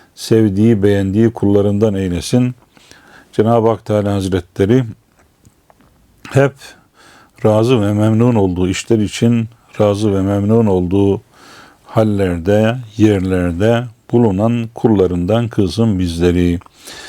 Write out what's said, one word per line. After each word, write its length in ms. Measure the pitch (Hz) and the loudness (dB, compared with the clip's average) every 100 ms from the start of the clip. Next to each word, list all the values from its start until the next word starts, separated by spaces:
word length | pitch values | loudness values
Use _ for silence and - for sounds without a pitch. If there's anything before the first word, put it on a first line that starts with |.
| _ - | _ -12
sevdiği, 680 | - 113 110 95 110 110 | -2 2 2 2 2 2
beğendiği 500 | 101 101 98 98 110 | 2 0 0 0 0
kullarından 600 | 113 101 101 101 101 110 | 0 0 2 2 0 0
eylesin. 600 | 98 95 87 - 123 123 127 _ _ - - _ - _ | 0 -4 -6 -2 -2 -2 -6 _ _ -20 -20 _ -20 _
Cenab-ı 360 | - 107 117 110 | -2 0 2 2
Hak 160 | 107 - | -2 -2
Teala 280 | 107 101 | -2 -2
Hazretleri 720 | 101 95 92 - - 98 127 117 - _ _ _ _ _ _ _ _ _ _ _ _ - | -2 -2 -4 -4 -2 2 2 0 -10 _ _ _ _ _ _ _ _ _ _ _ _ -4
hep 240 | 135 139 139 - - _ _ - - _ - 110 | 0 0 -2 -20 -20 _ _ -20 -20 _ -4 0
razı 360 | 107 113 131 | 2 2 2
ve 120 | 101 | 0
memnun 420 | 104 107 110 120 113 | 0 0 2 2 2
olduğu 320 | 95 87 92 | 0 0 -2
işler 320 | 95 - 113 | -4 -2 -2
için 480 | 101 - 117 117 113 _ _ - | -2 -2 0 0 -4 _ _ -2
razı 360 | 104 101 110 98 | 0 0 -2 -2
ve 60 | |
memnun 440 | 95 101 101 113 110 | -2 -2 0 0 2
olduğu 560 | 92 90 95 98 101 - _ - - - _ - | 0 0 0 0 -2 -6 _ -20 -20 -20 _ -6
hallerde, 920 | - 110 101 95 87 82 104 110 127 117 104 | -2 0 0 -2 -2 0 2 2 -2 -8 0
yerlerde 840 | 107 98 92 92 87 85 107 117 120 - - | 2 2 0 -2 -2 0 0 0 -2 -14 -4
bulunan 580 | 120 117 95 110 120 113 - | 0 2 0 -2 -2 -6 -2
kullarından 720 | 117 104 92 90 87 110 113 | 0 2 2 0 -2 -2 -2
kılsın 520 | - 95 82 117 95 | -2 -2 0 -2 0
bizleri. 600 | 90 82 87 87 87 87 - _ - - | -2 -2 0 2 0 -2 -8 _ -20 -20